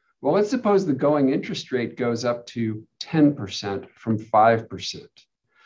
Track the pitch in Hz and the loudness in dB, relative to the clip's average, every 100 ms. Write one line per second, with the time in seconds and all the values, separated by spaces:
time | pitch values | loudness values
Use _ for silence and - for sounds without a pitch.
0 | _ _ 135 185 208 247 214 196 156 127 | _ _ 0 0 0 0 2 2 2 0
1 | 143 151 135 165 - 185 - 185 113 - | 2 2 2 0 -4 -8 -6 -4 -4 -4
2 | 120 113 120 120 - 123 113 104 - - | -4 -2 -2 -4 -8 -4 -4 -4 -12 -18
3 | - 160 147 139 95 - 101 98 - _ | -2 4 4 2 -6 -8 -6 -8 -10 _
4 | 113 107 - 110 110 113 113 92 - - | -4 -4 2 4 6 4 -2 -12 -12 -12
5 | - _ _ _ _ _ | -18 _ _ _ _ _